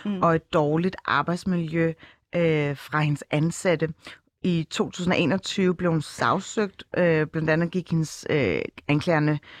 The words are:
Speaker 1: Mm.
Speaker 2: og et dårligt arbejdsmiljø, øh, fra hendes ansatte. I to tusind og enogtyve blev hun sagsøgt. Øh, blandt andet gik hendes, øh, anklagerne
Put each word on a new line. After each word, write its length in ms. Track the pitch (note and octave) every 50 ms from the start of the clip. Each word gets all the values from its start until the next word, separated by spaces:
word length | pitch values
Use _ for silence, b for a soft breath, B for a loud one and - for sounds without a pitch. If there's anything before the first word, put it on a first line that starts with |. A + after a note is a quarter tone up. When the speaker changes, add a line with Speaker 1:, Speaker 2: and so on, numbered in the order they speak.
| B
Speaker 1:
Mm. 160 | G#3+ G3+ F3+
Speaker 2:
og 140 | E3+ E3+ E3
et 180 | E3 - _ -
dårligt 420 | E3 D3 D3 D#3 E3 F3 F#3+ - - -
arbejdsmiljø, 880 | - A#2+ C#3 D3 E3 F3 F3 - F#3+ F3+ E3+ E3 D#3 D#3+ E3+ E3 E3 D#3+ B B B B B _ _ -
øh, 420 | F3 E3+ D#3+ D#3 D3+ D3 C#3+ C#3
fra 220 | - - - D3+ D#3
hendes 220 | D3+ D3+ D3 - - -
ansatte. 640 | D3+ D3+ D#3+ E3+ - - - F#3 E3 D3 E3 D#3 - B B B B B _ _ _ _
I 260 | - F#3 E3+ E3 D#3 -
to 200 | - - F#3+ C3
tusind 220 | - - F3 F3+ -
og 60 | -
enogtyve 560 | F3 - - - - - - G3 F#3 F#3 F3
blev 160 | - F3+ E3+
hun 100 | D#3+ D#3
sagsøgt. 840 | - - - - C3 A#2+ C#3 F#3+ F#3 - - A3+ G#3 F#3+ - - - _ -
Øh, 300 | - F3+ E3+ D#3+ D#3 D#3
blandt 220 | D#3 - D#3+ D#3 D#3+
andet 220 | D#3 E3 E3+ E3
gik 180 | - F#3 E3 -
hendes, 340 | E3+ D#3+ D#3 - - - - -
øh, 320 | D3 D3 B2 F#2 D2+ - - - - - -
anklagerne 520 | - D3 D3 - F3+ E3 D3+ D3+ D3+ D3+ D3 B B B B